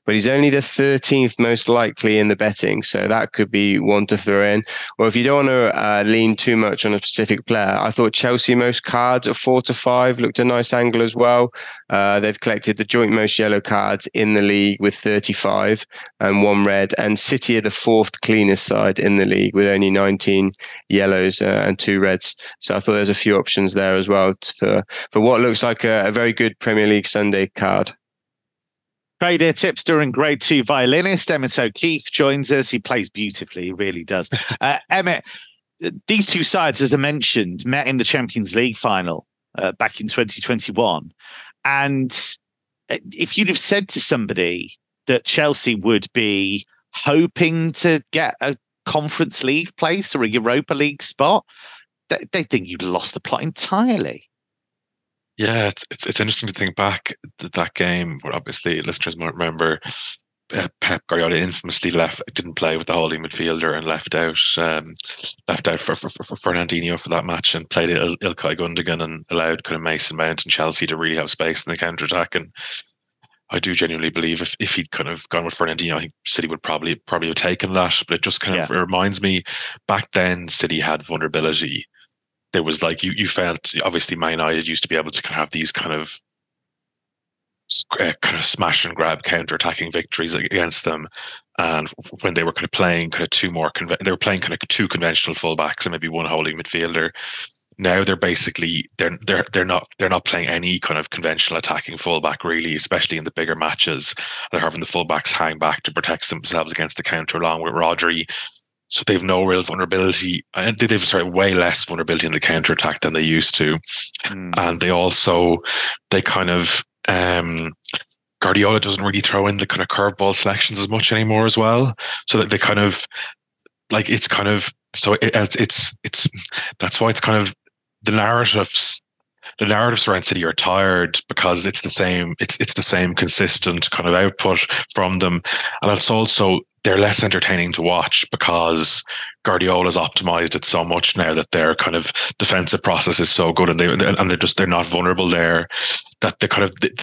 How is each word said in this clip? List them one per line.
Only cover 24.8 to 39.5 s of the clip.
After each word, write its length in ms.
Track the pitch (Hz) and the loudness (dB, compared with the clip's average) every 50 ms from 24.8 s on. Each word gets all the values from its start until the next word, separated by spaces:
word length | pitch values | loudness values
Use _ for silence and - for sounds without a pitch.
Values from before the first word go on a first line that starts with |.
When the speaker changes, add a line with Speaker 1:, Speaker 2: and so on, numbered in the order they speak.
| - - - - - - | 0 -2 -8 -12 -8 -4
Speaker 1:
for 100 | - 110 | 0 2
what 200 | 107 123 127 113 | 4 4 4 4
looks 220 | 123 123 110 - - | 4 2 2 2 0
like 220 | 120 113 - - | 0 0 0 0
a, 200 | 113 110 107 98 | 2 2 2 2
a 60 | 101 107 | 2 2
very 200 | 120 117 117 110 | 2 2 0 2
good 260 | - 120 113 - - | 2 0 0 -2 -2
Premier 260 | - 120 107 107 107 | -2 0 2 4 4
League 200 | 107 107 104 95 | 6 4 4 4
Sunday 420 | - - 107 104 104 101 98 98 92 | 2 2 2 2 2 2 2 0 0
card. 440 | - - 101 95 98 98 98 - - _ _ _ _ _ _ _ _ _ _ _ _ _ _ _ _ _ _ _ _ _ _ _ _ - | -2 -2 0 0 2 2 0 -2 -6 _ _ _ _ _ _ _ _ _ _ _ _ _ _ _ _ _ _ _ _ _ _ _ _ -2
Speaker 2:
Trader, 320 | 175 175 175 160 165 165 156 | 0 2 4 4 4 4 2
tipster 480 | - - 185 - - - - 170 151 | 2 0 0 0 0 0 2 4 4
and 140 | 151 131 - | 2 2 2
Grade 260 | 131 151 151 147 123 | 2 2 2 2 0
Two 220 | - - 160 143 120 | 2 2 2 2 4
violinist 680 | 104 147 135 123 123 139 165 180 190 190 170 - - | 2 2 2 4 4 4 4 4 2 2 0 0 0
Emmett 280 | 170 147 131 123 - - | 0 0 0 0 0 0
O'Keefe 520 | 123 110 - - - 170 160 143 - - | 0 0 0 -2 0 0 0 -2 -4 -4
joins 400 | - - 151 139 139 143 135 123 147 | 0 2 2 4 2 2 2 2 2
us. 180 | 139 127 - | 2 2 2
He 80 | - 117 | -2 -2
plays 320 | - - 127 120 95 - | -2 -2 -2 -2 -2 -4
beautifully, 540 | - 104 107 101 98 - 90 - - 90 87 | -6 -6 -6 -4 -6 -6 -10 -10 -10 -8 -8
he 80 | 90 92 | -6 -6
really 320 | 87 101 98 90 85 82 | -4 -4 -4 -4 -6 -6
does. 260 | - 101 92 85 - - 120 - | -4 -4 -4 -4 -4 -6 -6 -6
<laughs> 160 | - - - | -6 -6 -2
Uh, 180 | - 139 143 - - - | -2 -2 -2 -2 -2 -2
Emmett, 340 | 180 190 180 180 165 - - - - - - - _ _ _ _ _ - 160 170 170 - - | -2 0 0 0 -2 -4 -6 -10 -18 -20 -20 -20 _ _ _ _ _ -8 -8 -8 -8 -6 -2
these 200 | - 214 214 196 | 0 0 2 2
two 180 | - - 180 156 | 2 0 0 0
sides, 360 | - - 190 165 151 120 107 | 2 2 2 2 0 0 0
as 140 | 139 123 135 | 2 2 2
I 40 | 139 | 2
mentioned, 680 | 135 147 147 147 120 - - 120 101 87 87 92 - | 2 0 0 0 0 0 2 0 0 -2 -4 -6 -4
met 200 | 123 131 143 135 | -2 -2 0 0
in 100 | 127 135 | 0 0
the 80 | 127 113 | 0 2
Champions 500 | - - 143 123 101 - 117 104 95 101 | 2 0 0 -2 -4 -4 -4 -4 -2 0
League 220 | 113 123 127 110 | 0 0 0 0
final, 500 | - - 120 101 92 90 87 80 82 - _ _ _ _ _ | -2 0 0 0 0 0 -2 -4 -6 -8 _ _ _ _ _